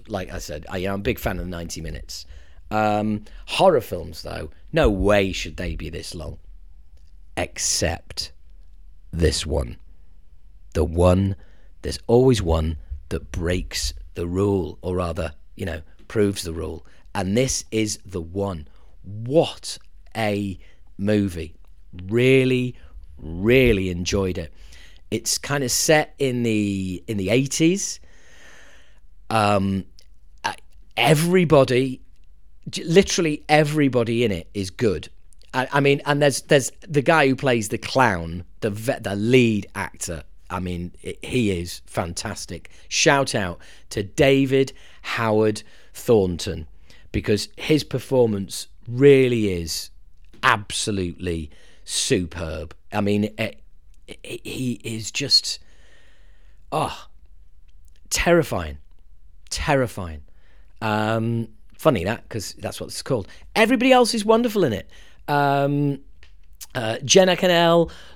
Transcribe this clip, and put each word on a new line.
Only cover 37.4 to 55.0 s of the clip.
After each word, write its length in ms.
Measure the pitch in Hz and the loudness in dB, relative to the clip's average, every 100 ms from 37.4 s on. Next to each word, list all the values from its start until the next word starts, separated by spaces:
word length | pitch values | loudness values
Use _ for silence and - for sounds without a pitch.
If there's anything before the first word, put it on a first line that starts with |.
| 139 123 101 | 2 0 0
the 80 | 107 | -6
clown, 680 | - 135 120 87 82 90 - - | -2 4 4 4 -4 -8 -10 -6
the 120 | 113 | -6
ve-, 280 | 104 113 107 | -4 -4 -4
the 160 | 107 101 | -4 -2
lead 520 | 113 131 117 104 90 | 4 6 6 2 -4
actor. 500 | 98 92 - - 78 - - - | -8 -8 -8 -10 -10 -12 -18 -10
I 100 | 90 | -6
mean, 320 | 90 87 87 - - | -4 -6 -8 -10 -12
i-, 100 | - | -12
he 360 | - 127 104 87 | -4 0 0 0
is 240 | 87 - - | -4 -10 -8
fantastic. 840 | 123 87 87 110 90 - 87 - - - | -6 -6 -6 -8 -10 -10 -12 -14 -20 -6
Shout 440 | - 160 139 135 | 2 4 4 2
out 260 | 120 92 85 - - - | -2 -4 -6 -14 -18 -8
to 120 | 113 | -6
David 720 | 95 - 139 139 135 135 135 - - - | -4 2 4 4 4 2 0 -4 -20 -14
Howard 600 | - - 113 107 110 107 - - - | -8 -2 2 4 4 0 -8 -20 -20
Thornton, 760 | - - 113 92 85 101 82 80 - - - - | -6 4 4 4 0 -4 -6 -10 -16 -18 -18 -6
because 340 | 107 - 104 - - | -4 0 0 -2 -8
his 300 | - 151 - | 0 0 0
performance 800 | 127 - 131 117 101 95 - - - - | -6 0 2 4 2 -4 -10 -12 -16 -10
really 640 | 123 143 135 127 120 101 | 6 8 10 6 2 0
is 380 | 87 82 - - - - - - - | 0 -4 -8 -10 -16 -20 -20 -20 0
absolutely 1080 | 131 110 104 - - 98 87 82 90 82 76 - - - - | 2 2 -2 -4 -2 -2 -2 -4 -4 -4 -6 -14 -20 -18 -8
superb. 880 | - - 113 82 90 82 80 76 - - | -4 0 0 0 -6 -6 -8 -10 -14 -6
I 80 | 104 | -2
mean, 340 | 101 104 107 - | 2 2 0 -2
it, 240 | 110 - - - - - - | -6 -8 -18 -20 -20 -20 -18
it, 360 | - - - - | -16 -14 -12 -10
he 360 | 117 127 117 | -6 -4 -6
is 260 | 113 110 | -8 -8